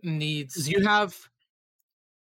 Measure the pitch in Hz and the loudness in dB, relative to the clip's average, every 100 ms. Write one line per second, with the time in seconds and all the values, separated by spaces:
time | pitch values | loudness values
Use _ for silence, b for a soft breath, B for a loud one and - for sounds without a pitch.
0 | 170 156 151 151 135 175 143 196 208 208 | -6 -4 -2 -4 -6 -6 0 2 4 4
1 | 196 - - _ _ _ _ _ _ _ | 2 -4 -20 _ _ _ _ _ _ _
2 | _ _ | _ _